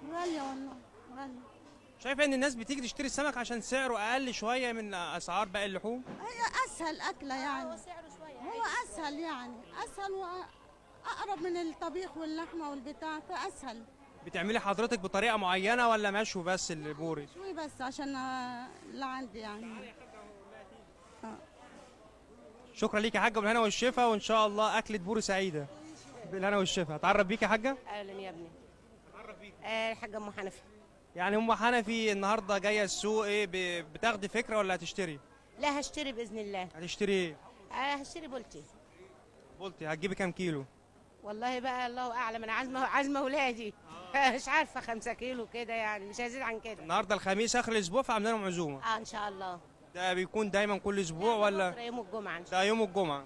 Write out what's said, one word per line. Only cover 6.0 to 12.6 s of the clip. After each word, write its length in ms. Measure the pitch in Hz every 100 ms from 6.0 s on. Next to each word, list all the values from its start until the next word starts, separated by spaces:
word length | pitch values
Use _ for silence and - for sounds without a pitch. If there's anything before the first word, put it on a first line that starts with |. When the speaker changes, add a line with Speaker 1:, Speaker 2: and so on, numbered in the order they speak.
| 254 -
Speaker 1:
هي 440 | 403 480 453 - 508
اسهل 360 | - 320 311
اكله 340 | - 381 277 269
يعني. 360 | 269 269 254
Speaker 3:
هو 60 | 226
سعره 320 | - 339 330 277
شوية. 220 | 311 262
Speaker 1:
هو 240 | 269 466 440 370 494
اسهل 340 | 311 302 285
يعني، 340 | 330 277 247 233 254 -
اسهل 280 | 440 - 392
واقرب 1300 | 381 359 359 - - - - - - - - 403 370
من 140 | 359 349
الطبيخ 600 | 339 285 339 359 370 311
واللحمه 520 | 320 311 330 330